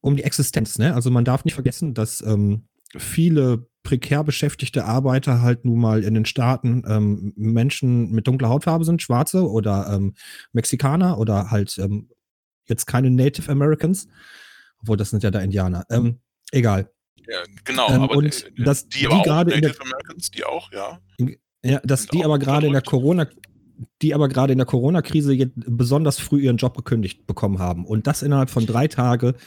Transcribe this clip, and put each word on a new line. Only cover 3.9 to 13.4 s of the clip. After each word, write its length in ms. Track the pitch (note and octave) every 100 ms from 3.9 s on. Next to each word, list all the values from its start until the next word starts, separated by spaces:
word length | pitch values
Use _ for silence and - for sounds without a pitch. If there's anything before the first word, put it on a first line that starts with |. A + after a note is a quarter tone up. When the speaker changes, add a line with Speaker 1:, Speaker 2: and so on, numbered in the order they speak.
| B2+ - D3
Speaker 1:
beschäftigte 600 | D3+ - D3+ - B2+ C3+
Arbeiter 580 | G#2 B2+ C3+ C3 C3+ B2
halt 220 | A#2+ A#2+
nun 160 | B2+ A#2
mal 220 | A2+ A2
in 120 | G2+
den 100 | A2
Staaten, 580 | A2 - A#2+ B2+ A#2+ B2 A2
ähm, 440 | G#2+ G#2 G2+ G2+ -
Menschen 760 | A2 A2+ C3 - B2+ A#2+ A2
mit 160 | A2+ A#2
dunkler 220 | C3 A#2+
Hautfarbe 360 | C#3 F3 E3
sind, 180 | D#3+ E3+
Schwarze 460 | - B2 D#3 F#3 D#3+
oder, 440 | A2 G#2+ G2 F#2+
ähm, 220 | G2+ G2 - - - -
Mexikaner 680 | A#2 - - C3+ D#3+ F#3 G#2
oder 320 | A2+ G#2 G2
halt, 280 | A2 G2 -
ähm, 320 | F#2+ G#2 - _ _ _ _ _ -
jetzt 200 | A2+ -
keine 240 | B2+ C3
Native 400 | B2+ C#3 -